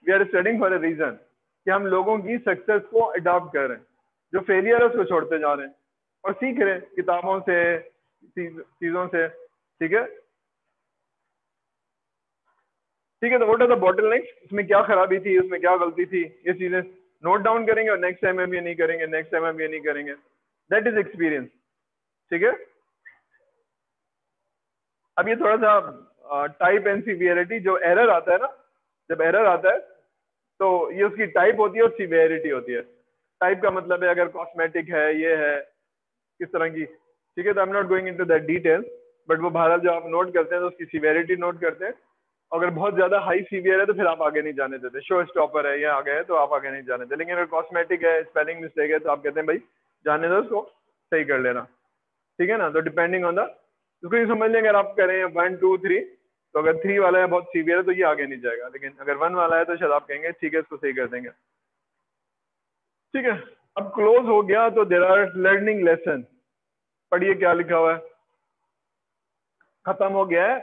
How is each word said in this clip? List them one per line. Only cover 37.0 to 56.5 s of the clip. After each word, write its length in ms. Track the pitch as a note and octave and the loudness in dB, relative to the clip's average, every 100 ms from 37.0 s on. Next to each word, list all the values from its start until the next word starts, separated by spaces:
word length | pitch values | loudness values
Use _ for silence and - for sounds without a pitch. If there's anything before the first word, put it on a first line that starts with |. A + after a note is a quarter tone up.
| _ _ _ - F#3+ | _ _ _ -6 -2
है। 60 | |
तो 60 | G3+ | 0
I'm 120 | F#3+ | 0
not 160 | G3+ F#3 | -2 0
going 180 | F#3+ F#3 | -2 -2
into 200 | F3 F3 | -4 0
that 200 | D#3+ D3+ | 0 0
detail, 380 | F3 E3+ E3 A#3 - _ _ - | 0 2 0 -2 -16 _ _ -4
but 120 | D#3+ | -2
वो 100 | E3+ | 0
बहरहाल 300 | E3 E3 F3 | 2 2 4
जो 100 | F3 | 2
आप 140 | E3+ E3 | 0 -2
note 260 | E3+ F3+ | -2 0
करते 200 | F3+ D#3+ | 0 0
हैं 80 | F3 | -2
तो 60 | F3+ | -4
उसकी 160 | F3+ | -8
severity 520 | D#3+ D#3+ D3+ D#3+ E3+ F3+ | -10 -2 0 2 0 -2
note 240 | F3 E3 | -4 -4
करते 240 | E3+ D#3 | -4 -4
हैं। 100 | G3 B3 _ _ _ _ _ | -8 -12 _ _ _ _ _
अगर 180 | E3+ F3 | -2 -2
बहुत 240 | D#3+ G3+ | -2 -2
ज्यादा 240 | F3+ F3+ G3 | 2 2 2
हाई 220 | F3+ F3+ | 2 -2
severe 380 | F#3 G3 F3+ F#3+ | -2 -2 2 2
है 60 | G3+ | 2
तो 60 | |
फिर 140 | G3 F3+ | 0 0
आप 160 | D#3+ | 0
आगे 200 | D#3 D3+ | 0 -2
नहीं 120 | D3+ | -4
जाने 240 | C#3 C3+ C3+ | -4 -6 -6
देते, 220 | B2 B2+ | -10 -10
Show 240 | - F#3 | -2 -2
stopper 420 | E3+ E3+ D3+ D3+ C#3+ | 0 0 0 0 -2
है, 120 | C#3+ | -2
ये 80 | D3+ | -2
आ 140 | C#3+ | -2
गए 220 | C#3+ D3 | -2 -4
तो 100 | F3+ | -2
आप 180 | E3 C#3+ | 0 0
आगे 180 | D3 C3+ | -2 -4
नहीं 120 | C3+ | -10
जाने 220 | B2+ B2 | -8 -8
देते। 120 | B2 D3 | -6 -8
लेकिन 180 | E3+ | -4
अगर 120 | F3 E3+ | -4 -2
cosmetic 580 | D#3+ E3+ F3 E3+ F3 | -4 -4 -4 -2 0
है, 180 | E3 D#3+ | 2 0
spelling 380 | D#3+ D#3+ D3+ E3 | 0 -4 -4 -6
मिस्टेक 280 | D#3+ D#3 D3+ | -8 -4 -2
है, 80 | D#3 | 0
तो 120 | D#3 | 0
आप 120 | C#3+ | -2
कहते 180 | C#3+ D3+ | -2 -4
हैं, 60 | D#3 | -2
"भाई 120 | F#3+ - _ _ _ | -4 -8 _ _ _
जाने 240 | D3+ D3+ E3 | -2 0 0
दो 120 | F#3+ | 0
उसको, 220 | A3+ G#3 - _ _ _ _ | 0 -4 -8 _ _ _ _
सही 120 | D#3+ | -2
कर 140 | C#3+ C3+ | 0 0
लेना।" 220 | B2+ B2 - _ _ _ _ _ _ - | -2 -4 -8 _ _ _ _ _ _ -4
ठीक 120 | F3+ | -2
है 60 | A3 | 0
ना। 140 | E3 | 0
तो 120 | D#3 | 0
depending 480 | D#3+ E3 E3+ F#3 F3 | -2 -2 -2 0 -2
on 80 | F3 | -2
the, 100 | - - _ _ _ _ | -4 -8 _ _ _ _
उसको 140 | F3 A#3 | -4 0
ये 100 | A3+ | 0
समझ 240 | A3 A3 | 0 2
लें 100 | A3+ | 2
अगर 160 | A3 G3+ | 4 2
आप 180 | G3 G3+ | 2 0
कह 80 | |
रहे 140 | F#3 F#3 | 0 0
हैं 140 | F#3 | -2
one, 220 | E3 F3+ F3+ | -2 -2 2
two, 200 | F#3 F#3 | 2 2
three, 220 | F#3 F#3 - _ _ _ _ | 0 -2 -4 _ _ _ _